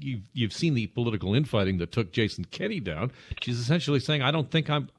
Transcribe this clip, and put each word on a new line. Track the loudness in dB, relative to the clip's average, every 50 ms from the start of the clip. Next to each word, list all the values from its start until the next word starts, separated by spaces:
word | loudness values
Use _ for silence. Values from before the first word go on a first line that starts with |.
you've, | -6 -6 -6 -6 -8 -8 -2
you've | -2 -2 -2
seen | 0 0 0 2 2
the | 2 0
political | -2 -2 -2 0 0 0 0 0 2 2
infighting | 2 2 2 2 2 2 2 2
that | 0 -2 -2 0
took | -2 -2 0
Jason | 0 0 0 0 0 -6 -10
Kenney | -10 -6 -6 -4 -4 -4 -4
down. | -4 -4 -4 -2 -4 -4 -6 -10 -12 -12 -10 -6
She's | -4 -4 -4
essentially | -2 0 0 0 0 2 2 0 0
saying, | 2 0 0 2
"I | 4 4
don't | 4 4 2 2
think | 2 0 2 2
I'm, | 0 0 -2 -4 _